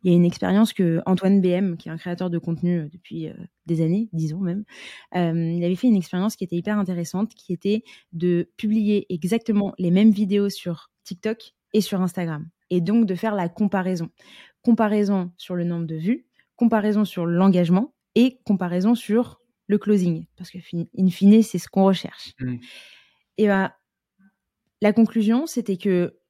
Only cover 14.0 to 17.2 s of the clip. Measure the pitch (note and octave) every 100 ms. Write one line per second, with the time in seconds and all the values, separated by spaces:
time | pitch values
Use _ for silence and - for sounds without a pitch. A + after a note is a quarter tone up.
14 | E3 _ _ - - _ - A3+ G#3+ G#3+
15 | G3+ G3 F3 _ - F3+ E3+ E3+ E3 D#3+
16 | F3 D4 _ _ _ _ A#3 A3 G#3 G#3
17 | G#3 -